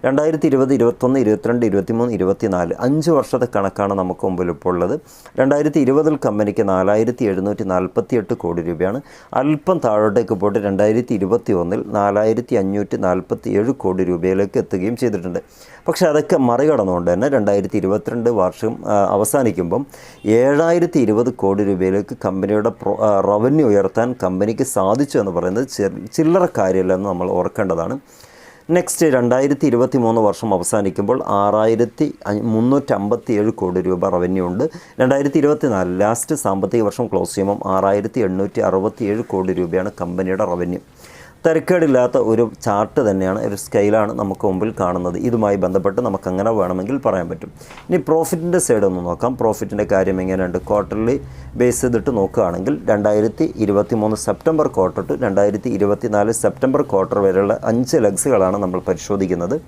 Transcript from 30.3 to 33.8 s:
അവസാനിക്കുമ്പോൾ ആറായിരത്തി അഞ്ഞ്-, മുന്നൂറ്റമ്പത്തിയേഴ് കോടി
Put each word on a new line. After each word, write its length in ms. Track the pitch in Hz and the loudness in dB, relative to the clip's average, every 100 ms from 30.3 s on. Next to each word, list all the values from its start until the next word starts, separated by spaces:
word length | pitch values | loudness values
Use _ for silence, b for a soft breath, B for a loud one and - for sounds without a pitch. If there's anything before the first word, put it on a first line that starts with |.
| 98 113 | 0 -2
അവസാനിക്കുമ്പോൾ 680 | 95 87 110 98 - 101 127 - | -2 0 0 0 -2 0 -2 0
ആറായിരത്തി 880 | 101 101 107 110 113 120 - 151 - - | 2 2 2 2 2 0 0 -4 -4 -6
അഞ്ഞ്-, 160 | 104 | -4
മുന്നൂറ്റമ്പത്തിയേഴ് 1080 | 113 110 120 139 139 110 101 117 - 107 107 | 0 0 2 2 0 -2 0 -4 -2 0 0
കോടി 300 | 110 92 90 | 0 -2 -2